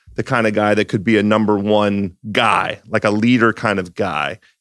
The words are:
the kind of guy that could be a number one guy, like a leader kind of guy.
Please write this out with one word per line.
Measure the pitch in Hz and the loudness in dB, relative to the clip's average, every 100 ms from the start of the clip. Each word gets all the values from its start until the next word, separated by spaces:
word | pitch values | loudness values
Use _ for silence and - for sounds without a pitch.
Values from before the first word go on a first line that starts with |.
| - - | -12 -10
the | |
kind | - 131 110 | -2 0 0
of | |
guy | 107 104 | 0 0
that | 104 104 | 0 0
could | 113 | -2
be | 92 110 | 2 2
a | |
number | 107 107 107 104 | 2 2 2 0
one | 101 107 104 101 98 - 110 | 2 2 2 -2 -4 -8 -6
guy, | 104 113 90 92 - - | 0 2 0 -2 -8 -6
like | 110 110 | -2 0
a | |
leader | 104 117 123 113 | 0 2 4 2
kind | 101 113 98 | 0 -2 -2
of | 87 85 | -4 -6
guy. | 98 76 71 92 _ _ | -4 -4 -6 -8 _ _